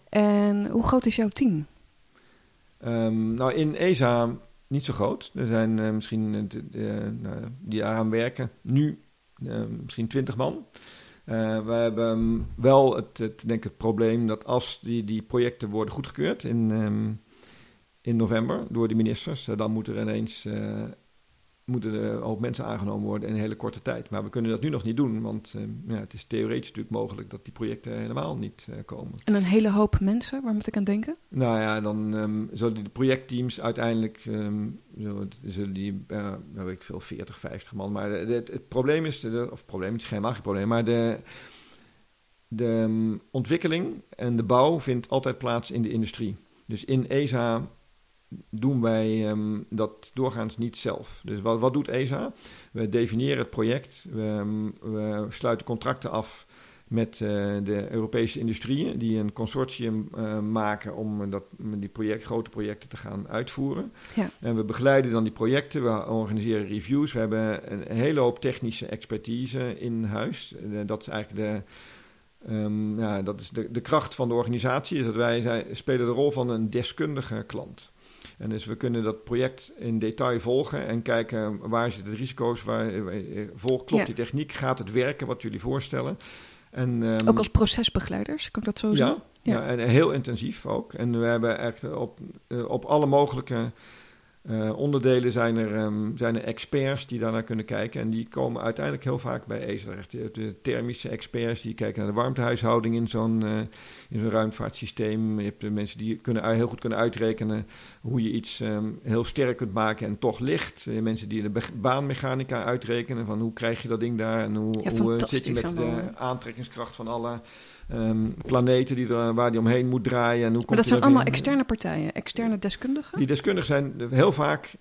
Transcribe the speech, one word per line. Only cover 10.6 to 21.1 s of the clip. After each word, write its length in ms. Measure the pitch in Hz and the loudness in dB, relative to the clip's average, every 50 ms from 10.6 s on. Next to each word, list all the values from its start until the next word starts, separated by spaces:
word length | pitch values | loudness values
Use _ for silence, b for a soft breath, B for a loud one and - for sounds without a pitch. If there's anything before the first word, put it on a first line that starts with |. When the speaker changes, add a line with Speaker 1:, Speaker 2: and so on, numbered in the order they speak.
| 254 - B B B B B B B B B B B | -10 -14 B B B B B B B B B B B
Speaker 2:
Eh, 420 | - 113 113 110 110 110 110 107 | -4 -2 0 0 0 0 -2 0
we 60 | 110 117 | 0 2
hebben, 360 | 117 117 117 110 113 117 113 | 2 2 2 2 2 2 2
ehm, 280 | 113 110 113 113 113 113 113 - - - 117 | 2 2 2 2 2 0 -2 -4 -4 4 6
wel 320 | 131 135 135 135 131 - | 8 10 10 10 10 6
het, 220 | - - - - - | 4 -2 -4 -4 -4
het, 260 | 113 107 - - - | -4 -4 -4 -4 -2
denk 120 | 113 117 107 | -2 0 0
ik, 60 | - | -2
het 140 | 104 - - | -4 -8 0
probleem 500 | - 113 107 104 117 110 113 120 117 110 | 0 2 4 6 4 4 6 4 2 2
dat 180 | 107 107 - | 0 -2 -2
als 340 | - 123 123 123 - - - - | 0 0 0 0 -2 -8 -10 -6
die, 200 | 113 117 117 107 | -2 -2 -2 0
die 180 | 101 110 110 | 0 -2 -4
projecten 480 | 107 - - 123 120 120 120 - 120 104 | -4 0 2 2 2 2 0 -2 -6 -4
worden 240 | 101 110 107 - - | -2 0 -2 -2 -2
goedgekeurd 500 | 143 135 - - - 147 165 226 - - | -6 -8 -8 -4 -2 0 0 0 -2 -2
in, 280 | 127 117 117 113 110 | 0 2 2 4 4
ehm, 400 | 110 110 107 104 104 107 110 107 107 110 b b b b b b b b b b b b b b _ _ | 2 2 2 0 0 0 0 -2 -4 -6 b b b b b b b b b b b b b b _ _
in 140 | _ 120 117 | _ 0 2
november 500 | 113 113 107 113 110 113 - - - 120 - | 4 4 4 4 2 2 0 0 -2 -4 -2
door 180 | 113 117 113 110 | 0 0 2 4
de 80 | 110 | 4
ministers, 520 | 110 110 113 113 107 - - 139 131 - - | 4 4 4 2 -2 -4 -6 -6 -6 -4 -4
eh, 100 | 107 104 | -2 0
dan 140 | 110 110 | 0 0
moet 160 | 110 110 107 - | 0 -2 -2 -4
er 140 | 107 104 | -4 -2
ineens, 440 | 107 107 110 110 110 107 - - - | -2 -2 -2 -2 -4 -4 -6 -8 -8
eh, 380 | 104 107 107 107 107 107 107 110 - - - _ _ | -6 -4 -4 -4 -4 -4 -6 -6 -8 -10 -16 _ _